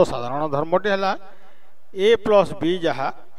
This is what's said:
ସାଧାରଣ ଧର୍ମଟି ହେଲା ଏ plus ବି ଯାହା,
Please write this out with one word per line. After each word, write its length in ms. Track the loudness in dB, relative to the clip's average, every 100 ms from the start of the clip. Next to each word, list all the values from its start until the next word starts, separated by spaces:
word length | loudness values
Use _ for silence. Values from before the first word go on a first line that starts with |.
ସାଧାରଣ 400 | 6 2 -4 -2 -2
ଧର୍ମଟି 400 | -2 2 2 2
ହେଲା 240 | 0 0 -4 -8 -10 -10 -10 -10 -10 -8
ଏ 220 | 0 4 4
plus 360 | 6 6 4 0
ବି 200 | -2 0
ଯାହା, 300 | 0 0 -4 -6 -10